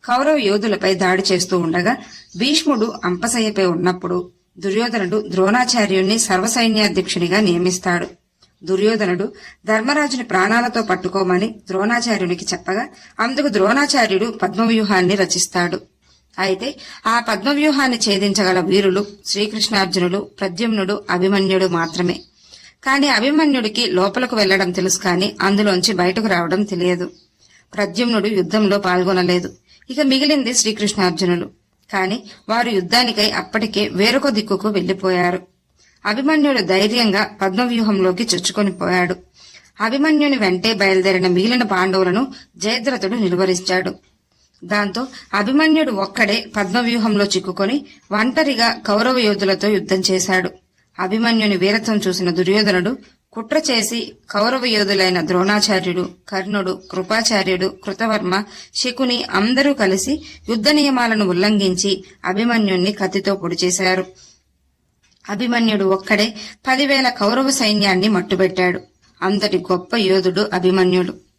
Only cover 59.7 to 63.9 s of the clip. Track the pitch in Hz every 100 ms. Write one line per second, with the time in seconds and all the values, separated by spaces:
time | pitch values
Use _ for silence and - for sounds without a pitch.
59.7 | 277 202 190 - 311 - - - 233 277
60.7 | 302 285 262 233 220 202 175 202 214 196
61.7 | 180 196 190 - - 185 190 233 233 208
62.7 | 185 185 208 185 196 190 196 170 175 180
63.7 | 180 185